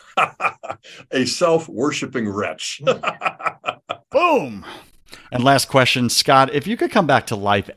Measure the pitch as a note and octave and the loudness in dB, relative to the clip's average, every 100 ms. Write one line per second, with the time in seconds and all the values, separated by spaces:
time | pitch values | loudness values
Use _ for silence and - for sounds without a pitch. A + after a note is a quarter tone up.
0 | - - - - F#3 - - - - - | -8 -4 -4 -2 -6 -6 -14 -16 -18 -20
1 | - C3+ A#2 - E3+ E3 - G#2 D3 C#3+ | -6 -2 -2 0 2 2 -2 -4 -4 -4
2 | C3 B2 G#2 G2+ F2 D2+ - - C#3+ - | -6 -4 -4 -4 -6 -6 -10 -4 -2 -2
3 | - - - - D#3 - - - - - | -4 -6 -6 -6 -8 -8 -10 -10 -10 -14
4 | _ C4+ F4 C4+ C3 G2+ - - - _ | _ 2 2 2 -2 -10 -16 -18 -20 _
5 | _ - - B2+ C3 C#3 - C3+ B2 C3 | _ -20 -8 0 4 4 4 2 4 2
6 | A#2+ - - C3+ C3+ D3 F3+ A#3 E4+ A3 | 0 0 4 4 4 0 -4 -4 0 2
7 | D3 B2 - G#2+ G2+ G2+ - | 2 2 0 -4 0 0 -2